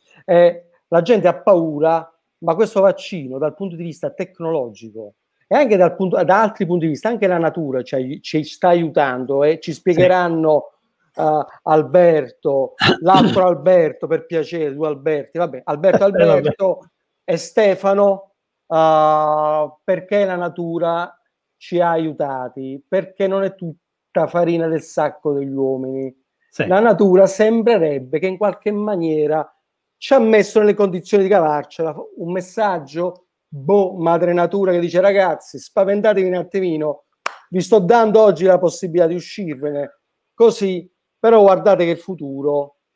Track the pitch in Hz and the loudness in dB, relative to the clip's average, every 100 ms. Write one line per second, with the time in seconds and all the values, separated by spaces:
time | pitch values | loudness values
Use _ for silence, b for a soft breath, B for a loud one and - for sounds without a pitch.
0 | b b - 175 175 175 - _ _ 170 | b b 0 4 4 2 -10 _ _ -2
1 | 170 214 175 175 214 180 160 147 160 165 | 2 2 2 0 2 2 2 -2 0 0
2 | 160 _ _ _ 170 185 214 196 190 185 | -4 _ _ _ -4 -2 0 2 2 2
3 | - 180 131 135 151 147 190 165 170 - | -8 -12 -10 -6 -6 -6 -12 -10 -14 -10
4 | 143 - 185 - 165 160 120 101 113 107 | -10 -8 -12 -10 -6 -6 -8 -14 -20 -18
5 | 104 _ _ _ _ 254 262 196 170 175 | -18 _ _ _ _ 0 2 4 2 2
6 | 190 - 175 196 214 - 170 175 160 139 | -2 0 2 2 2 -2 -4 -2 -2 -4
7 | 220 233 190 175 160 170 147 127 127 135 | -4 -2 0 0 -2 -4 -6 -6 -4 -6
8 | 131 151 - 156 147 - 180 175 160 165 | -6 -10 -6 -6 -6 -2 0 2 0 -2
9 | 139 127 127 139 147 160 - 147 185 165 | -2 -4 -4 0 0 0 -6 -4 -2 2
10 | 180 180 175 165 156 147 - _ _ _ | 2 2 0 0 0 0 -2 _ _ _
11 | _ - 156 151 - B 165 156 135 180 | _ -4 -2 -2 -4 B 0 0 4 4
12 | 175 156 123 - 151 139 127 - - - | 4 2 -2 -6 -2 -2 -4 -2 -2 0
13 | 165 190 - 196 185 156 160 180 156 - | 4 4 4 2 0 2 2 2 2 -4
14 | 151 160 - 165 147 170 147 139 156 139 | -6 -6 -4 -6 -6 -6 -6 -4 -6 -4
15 | 147 147 - 165 175 127 - 147 185 196 | -4 -4 -6 -6 -6 -6 -8 -2 2 2
16 | 196 190 170 - 147 147 190 - - _ | 2 4 4 4 0 -2 -2 -4 -10 _
17 | _ _ - 170 - - 208 185 196 196 | _ _ -6 -6 -2 2 2 2 0 2
18 | 202 196 - _ _ _ _ 160 160 156 | 2 0 -8 _ _ _ _ 2 4 4
19 | 156 151 151 151 151 151 147 - - 180 | 4 2 0 0 -2 -2 -4 -6 -4 -4
20 | 185 202 196 175 175 175 170 170 170 170 | -2 -2 -2 -4 -6 -8 -8 -4 -4 -4
21 | 175 _ _ _ _ _ - 175 170 165 | -6 _ _ _ _ _ -6 -2 0 0
22 | 160 139 143 131 127 139 131 139 - 190 | -4 -6 -6 -6 -10 -12 -14 -14 -6 -6
23 | 185 - 196 196 190 190 170 151 _ _ | -6 -4 -4 -2 -4 -6 -12 -14 _ _
24 | _ 165 151 175 170 170 165 160 - - | _ -4 -2 0 -2 -2 -2 -4 -6 -4
25 | 147 - 151 139 139 135 135 131 131 135 | -4 -4 -6 -4 -6 -4 -4 -4 -6 -8
26 | 131 - _ _ _ - 143 190 226 180 | -10 -14 _ _ _ -8 0 2 2 2
27 | 196 185 190 - 220 226 220 214 160 139 | 4 6 4 4 0 2 2 2 0 -4
28 | 127 151 185 185 208 - 208 208 214 185 | -6 -4 -4 -4 -4 -4 -6 -6 -4 -4
29 | 165 156 151 156 147 _ _ _ _ _ | -2 -2 -2 -2 -6 _ _ _ _ _
30 | - 262 220 214 202 220 208 202 202 180 | 0 2 4 2 2 2 2 2 -2 -4
31 | - 202 190 202 156 147 - - 160 151 | -2 0 2 2 2 -2 -6 -8 -8 -8
32 | 440 339 170 185 185 - 208 175 135 156 | -16 -12 -8 -8 -8 -4 -4 -4 -8 -8
33 | 175 175 _ _ _ 147 139 202 185 190 | -8 -8 _ _ _ -10 0 2 0 -2
34 | 165 165 175 175 175 202 190 175 170 175 | 0 0 0 0 0 0 0 0 0 0
35 | 196 196 185 151 - - - 208 196 208 | 2 2 0 -2 -10 -20 -6 -2 0 0
36 | 214 196 185 180 175 196 185 156 151 143 | 0 0 0 -4 -6 -6 -4 -4 -4 -6
37 | _ _ B B B 180 - 220 175 233 | _ _ B B B -6 2 2 4 4
38 | 220 220 214 156 185 180 175 - 180 165 | 4 4 4 4 2 2 0 -4 -4 0
39 | 226 180 - - 175 131 147 143 143 _ | 0 0 -10 -12 -10 -8 -8 -6 -8 _
40 | _ _ _ - 233 - 196 180 - _ | _ _ _ 0 2 2 -4 -6 -10 _
41 | _ _ 226 226 196 185 208 185 170 165 | _ _ 4 6 6 6 4 2 2 -2
42 | - 175 139 135 143 143 143 _ _ | -8 -12 -12 -6 -4 -2 -4 _ _